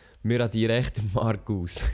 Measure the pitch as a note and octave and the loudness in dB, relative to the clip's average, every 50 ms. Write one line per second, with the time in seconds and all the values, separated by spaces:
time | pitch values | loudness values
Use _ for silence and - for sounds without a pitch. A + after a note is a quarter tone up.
0 | - - - - - G#2+ A#2+ A#2+ A#2+ A2 G#2 A2+ A2 A2+ A2+ B2 B2+ - - A2 | -20 -20 -20 -6 -2 0 2 2 2 0 2 2 2 4 2 2 0 0 -2 -4
1 | G#2+ G#2 F#2 G#2+ A2+ A2+ A2 G2+ - - G#2 F#2+ F2 F2 - - - - | -4 -2 0 0 0 0 0 -2 -2 -4 -4 -4 -2 -4 -4 -2 0 0